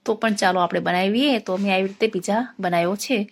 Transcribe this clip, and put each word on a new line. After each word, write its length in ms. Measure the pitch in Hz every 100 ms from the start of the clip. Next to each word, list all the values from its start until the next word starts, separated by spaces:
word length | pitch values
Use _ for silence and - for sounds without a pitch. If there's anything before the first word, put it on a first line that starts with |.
| -
તો 80 |
પણ 200 | 220 226
ચાલો 260 | 208 196 185
આપણે 200 | 175 180
બનાવીએ. 600 | 175 180 196 220 285 233
તો 180 | 202 185
મેં 160 | 202
આવી 140 | 190 196
રીતે 200 | 196 220
પિઝા 480 | 196 180 214 247 -
બનાવ્યો 360 | 185 170 170 202
છે. 340 | - 233 202